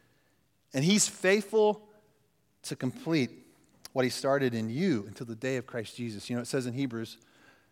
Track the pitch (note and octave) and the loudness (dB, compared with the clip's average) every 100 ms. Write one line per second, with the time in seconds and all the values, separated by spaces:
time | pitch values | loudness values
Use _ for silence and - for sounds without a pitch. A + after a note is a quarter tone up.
0 | _ _ _ _ _ _ _ C3 D#3 G#3 | _ _ _ _ _ _ _ 0 4 6
1 | - - F#3 G#3 G3+ A3 G#3+ G#3 - - | 4 2 4 4 4 4 4 2 -6 -20
2 | _ _ _ _ _ _ - C#3+ B2+ - | _ _ _ _ _ _ -10 -4 -4 -4
3 | E3 E3 A#2+ - - _ _ _ - C3+ | 0 2 2 -4 -20 _ _ _ -6 0
4 | B2+ - C#3 C#3 C3 A#2 A2 B2 F#3+ A#2+ | 0 0 0 2 2 0 -2 0 0 0
5 | G2+ G2+ A#2+ A2 C3 C3 A#2+ B2 G#2+ - | -2 -10 -10 -6 -4 -4 -4 -8 -8 -8
6 | A#2+ G#2 - A#2+ A#2 C#3 B2 A#2+ C#3 A2+ | -8 -8 -6 -6 -2 -2 -2 -2 -4 -4
7 | A2+ - _ _ - _ _ | -8 -12 _ _ -20 _ _